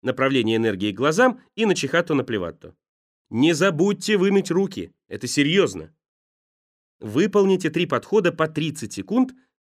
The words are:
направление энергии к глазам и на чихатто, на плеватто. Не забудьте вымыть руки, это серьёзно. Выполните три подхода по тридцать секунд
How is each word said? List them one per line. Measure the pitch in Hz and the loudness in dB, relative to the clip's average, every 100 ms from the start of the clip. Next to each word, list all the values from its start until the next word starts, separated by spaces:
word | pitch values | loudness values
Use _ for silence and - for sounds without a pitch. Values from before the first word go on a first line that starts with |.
направление | 127 127 135 135 110 113 | -6 -2 0 2 2 2
энергии | 113 95 104 | 0 0 -2
к | 98 | 0
глазам | 143 170 254 - _ - | 0 4 2 2 _ -2
и | 220 | 0
на | |
чихатто, | 175 139 165 175 | 0 0 -2 0
на | 143 | -2
плеватто. | 123 107 85 - 78 - _ _ _ _ - | -2 -4 -6 -10 -20 -20 _ _ _ _ -6
Не | 110 156 | 0 2
забудьте | 151 196 151 196 202 - 208 | 2 0 2 0 0 0 2
вымыть | 196 196 196 | 4 2 2
руки, | 175 196 101 82 _ - | 0 -2 -6 -14 _ -14
это | 95 123 | -10 -4
серьёзно. | 147 143 190 156 95 78 _ _ _ _ _ _ _ _ _ _ _ | 0 2 2 0 -2 -16 _ _ _ _ _ _ _ _ _ _ _
Выполните | 110 117 208 208 196 185 165 | -4 0 2 2 2 2 0
три | 170 | -2
подхода | 175 120 - 214 175 | -2 -4 0 0 0
по | 165 156 | 0 -2
тридцать | 156 165 160 107 | -4 -6 -6 -10
секунд | - 95 233 262 - _ _ | -10 -2 0 0 -4 _ _